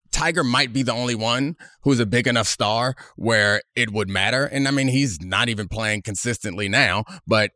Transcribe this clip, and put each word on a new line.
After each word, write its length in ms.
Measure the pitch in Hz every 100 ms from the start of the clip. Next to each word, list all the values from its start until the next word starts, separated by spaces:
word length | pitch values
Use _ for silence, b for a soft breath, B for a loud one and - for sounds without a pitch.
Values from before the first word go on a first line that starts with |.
| _
Tiger 320 | - 160 170
might 300 | 131 127 135
be 100 | 120
the 120 | 123
only 200 | 117 123
one 400 | 113 113 123 139 165 B B
who's 180 | 139 123
a 60 | 110
big 200 | 120 131
enough 220 | 123 107
star 460 | - 104 113 127 131 B -
where 440 | 110 110 104 104 - -
it 160 | 117
would 160 | 104 95
matter. 380 | 98 98 127 143
And 200 | 135 139
I 40 |
mean, 180 | 139 135
he's 320 | 131 139 82
not 300 | 90 95 120
even 180 | 107 101
playing 340 | 113 107 107
consistently 640 | 110 98 120 117 107 90 101
now, 360 | 117 120 95 113 185 -
but 240 | 110 104